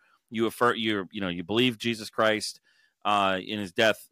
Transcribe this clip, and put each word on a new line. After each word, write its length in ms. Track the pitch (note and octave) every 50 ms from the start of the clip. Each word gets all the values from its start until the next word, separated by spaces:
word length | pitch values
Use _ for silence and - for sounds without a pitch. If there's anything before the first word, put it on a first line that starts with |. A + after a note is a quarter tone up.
| _ _ _ _ _ -
You 160 | A#2 A2+ A2+
affirm, 300 | G#2+ - - B2 A#2+ A2+
you, 320 | A#2 A2 A2 G#2+ G2+ F#2 -
you 100 | - G#2
know, 80 | G2 F2+
you 140 | F2 F2 F2
believe 340 | E2 G#2 A#2 B2+ B2+ A#2
Jesus 320 | G#2+ - A#2+ A#2 G#2+ G#2+ -
Christ, 520 | - - A2+ A2 G#2+ G#2+ G2 - - - _ _ _ _ _ _ _ _ -
uh, 340 | G2+ G#2 G2+ G2 F#2+ F#2+ F#2+ -
in 140 | - G#2+ G#2
his 140 | G2+ F2+ -
death, 360 | - A2+ A2 G2+ - - -